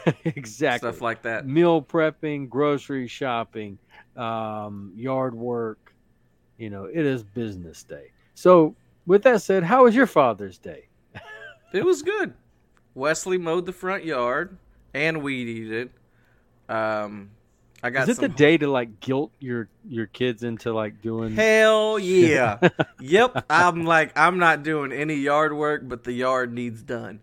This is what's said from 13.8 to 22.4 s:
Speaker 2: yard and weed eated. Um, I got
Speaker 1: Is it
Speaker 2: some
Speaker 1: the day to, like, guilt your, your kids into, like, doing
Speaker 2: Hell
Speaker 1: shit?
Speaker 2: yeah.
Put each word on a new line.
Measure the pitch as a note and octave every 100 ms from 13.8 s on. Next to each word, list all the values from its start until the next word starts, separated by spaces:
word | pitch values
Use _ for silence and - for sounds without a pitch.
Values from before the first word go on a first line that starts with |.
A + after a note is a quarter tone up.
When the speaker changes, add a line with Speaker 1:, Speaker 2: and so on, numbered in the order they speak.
| F#3 G3 D#3+
Speaker 2:
yard | C3 A#2+ C#3+ F#3+ F#3+ _ _ _ C#3
and | D#3+ D#3+
weed | C#3+ C3 A#2
eated. | A2+ A2 A2+ B2 _ _ _ _ _ _ _ -
Um, | A2+ A2 G#2+ G#2 G#2 G2+ G#2+ _ _ _ _
I | B2
got | C3
Speaker 1:
Is | F#3 A#3
it |
Speaker 2:
some | F#3+
Speaker 1:
the | C#3+
day | D3 E3
to, | C#3+
like, | C3 A#2 G#2
guilt | C3 C3 D#3 _
your, | B2+ A#2+ G#2+ _ G#3+
your | A2+ G#2+
kids | - B2+ A2
into, | A#2+ A2 A#2+
like, | A2 G#2+ A2
doing | A2+ A2+ A2+ A2
Speaker 2:
Hell | A3 A3 A3 A3 G#3+ A3
Speaker 1:
shit? | F3+ F#3 E3
Speaker 2:
yeah. | C3+